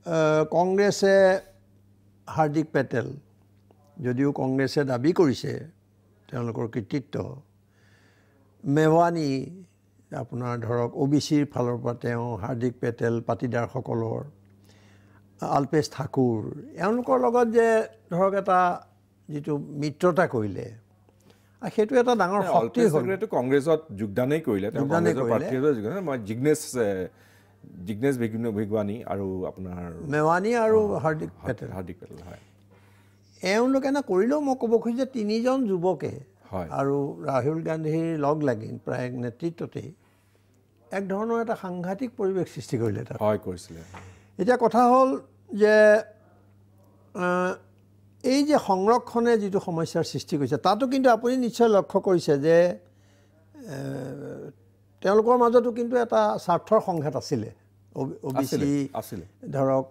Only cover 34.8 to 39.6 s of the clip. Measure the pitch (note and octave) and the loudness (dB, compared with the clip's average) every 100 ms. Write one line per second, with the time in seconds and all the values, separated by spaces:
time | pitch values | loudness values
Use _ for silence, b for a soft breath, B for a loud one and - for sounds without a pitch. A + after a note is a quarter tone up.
34.8 | A3+ A#3 C4 A#3+ G#3 A3 B3 C4+ A#3 F#3 | 0 -4 -4 -4 -2 0 0 0 0 0
35.8 | F3+ D#3 C#3+ - - _ - F#2+ E2+ C#3 | 0 0 -4 -10 -16 _ -10 -8 -6 -2
36.8 | C#3 C#3+ C#3 E3 D#3 C3+ B2+ D#3+ D#3+ D#3+ | 0 0 -2 -6 -4 -2 0 -2 -4 -4
37.8 | D#3 D#3+ E3 D#3+ C#3+ D#3 C#3+ A2 A2 A#2 | -2 -2 -2 -2 0 0 0 -2 -4 -10
38.8 | - B2 B2+ B2 A#2+ A2+ E3+ E3+ | -8 -6 -6 -6 -8 -6 -8 -8